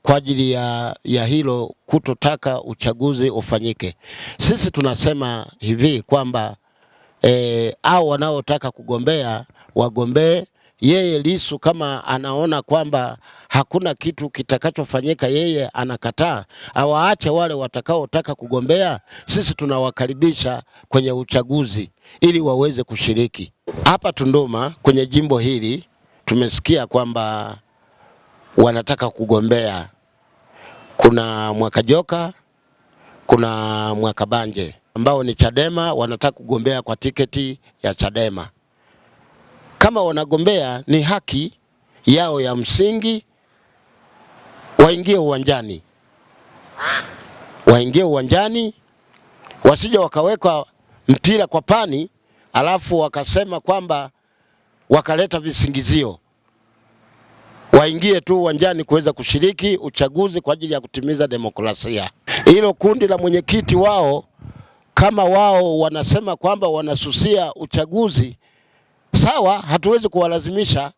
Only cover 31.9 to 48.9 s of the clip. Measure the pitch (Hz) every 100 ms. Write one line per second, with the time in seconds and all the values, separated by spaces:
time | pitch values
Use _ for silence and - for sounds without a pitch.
31.9 | 156 180 170 170 - _ _ _ _ _
32.9 | _ - - - 117 117 110 110 107 107
33.9 | 107 110 - 104 117 110 101 85 - _
34.9 | 113 123 139 123 113 117 123 160 170 170
35.9 | 131 117 117 143 - 120 120 120 131 113
36.9 | 113 135 - 127 139 135 131 _ _ 104
37.9 | 95 98 107 110 95 82 _ _ _ _
38.9 | _ _ _ _ _ _ - - - 208
39.9 | 226 180 156 151 156 180 196 131 123 135
40.9 | 151 147 202 - 135 160 _ _ _ _
41.9 | _ - 147 170 143 127 123 117 - 202
42.9 | 220 220 220 _ _ _ _ _ _ _
43.9 | _ _ _ _ - - - - - 156
44.9 | 175 180 202 151 135 135 135 110 98 _
45.9 | _ _ _ _ _ _ - - - -
46.9 | - - - - - - - - 120 123
47.9 | 143 180 143 131 170 214 233 226 - _